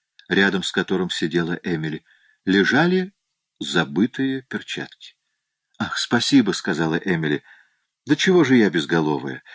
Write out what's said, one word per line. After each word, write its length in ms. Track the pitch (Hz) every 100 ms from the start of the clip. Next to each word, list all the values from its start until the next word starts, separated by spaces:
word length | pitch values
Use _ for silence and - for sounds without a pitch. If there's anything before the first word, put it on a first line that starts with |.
| _ _ -
рядом 340 | 90 98 92
с 80 | -
которым 380 | 98 87 92 90
сидела 500 | - 85 85 82 87
Эмили, 420 | 95 80 78 - - _ _ _
лежали 640 | - 98 90 127 175 185 190 - _ _ _ -
забытые 840 | 110 - 69 73 127 - 135 135
перчатки. 760 | - 104 - - - - - _ _ _ _ _ _ -
«Ах, 200 | 104 -
спасибо», — 540 | - 117 - 139 98
сказала 420 | - - 80 80
Эмили. 480 | 80 95 85 78 73 - - _ _ _ _
«Да 100 | -
чего 280 | 151 185 180
же 120 | 135
я 140 | 127 101
безголовая? 720 | 80 71 82 76 69 67 65 -